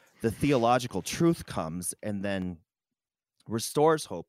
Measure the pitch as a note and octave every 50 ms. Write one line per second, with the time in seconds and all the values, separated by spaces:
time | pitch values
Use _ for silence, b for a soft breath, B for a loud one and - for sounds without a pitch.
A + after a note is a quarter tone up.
0 | b b b _ - A2+ G#2+ - - C#3+ D3 B2 A#2 A#2 B2 B2+ B2 B2 - F#2+
1 | E2 - - - E3+ E3 E3+ - - - - G#2 E2+ D#2+ D#2+ F2+ F2 - - -
2 | - G#2+ G#2 G2 F#2+ G2+ G2 F#2+ F#2 F2+ F2+ E2 _ _ _ _ _ _ _ _
3 | _ _ _ _ _ _ _ _ _ - G#2 A2+ - - - D3 D3 D#3+ D#3+ D#3
4 | - - G2 E2+ E2